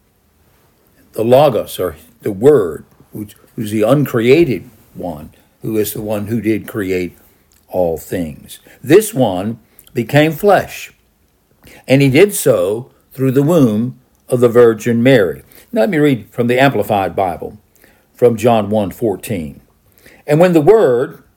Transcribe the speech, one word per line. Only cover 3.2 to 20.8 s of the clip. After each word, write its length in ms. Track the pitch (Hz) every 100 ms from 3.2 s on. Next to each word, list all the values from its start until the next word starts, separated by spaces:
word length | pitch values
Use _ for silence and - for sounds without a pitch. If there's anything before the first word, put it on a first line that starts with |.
| 104 _ _ -
who's 160 | 107
the 100 | 107
uncreated 880 | 107 147 127 120 117 151 160 90 - _ _
one, 380 | 87 90 78 78 _ _ _
who 160 | - 107
is 160 | 104
the 80 | -
one 260 | 107 107 101
who 140 | 113
did 260 | 104 107 -
create 500 | 113 95 90 87 - _ _ _ _ _
all 300 | 92 87 78
things. 600 | - 98 80 69 - - _ _
This 300 | 120 180 214
one 460 | - 117 90 104 - _ _ _
became 400 | - 113 143 156
flesh, 600 | 151 208 170 - - - _ _ _ _ _ _ _ _ - -
and 140 | 135
he 80 | 139
did 240 | 135 208
so 580 | 180 139 107 90 110 131 _ _
through 180 | - 131
the 120 | 127
womb 560 | 143 175 127 107 123 - _ _ -
of 140 | 123
the 80 | 120
Virgin 520 | 113 120 107 123 117
Mary. 420 | 123 131 87 69 - - _
Now, 100 | 226
let 80 | 220
me 80 | 160
read 320 | 147 123 -
from 180 | - 120
the 120 | 123
Amplified 560 | 135 104 - 104 92 87
Bible, 420 | 92 82 - - _ _ _ _ _
from 220 | _ 120 113
John 340 | 117 113 101
one 220 | 107 95
fourteen. 680 | - 117 92 - 101 73 - _ _ _ _ _ _ -
"And 120 | 151
when 140 | 185
the 80 | 165
Word," 640 | 147 226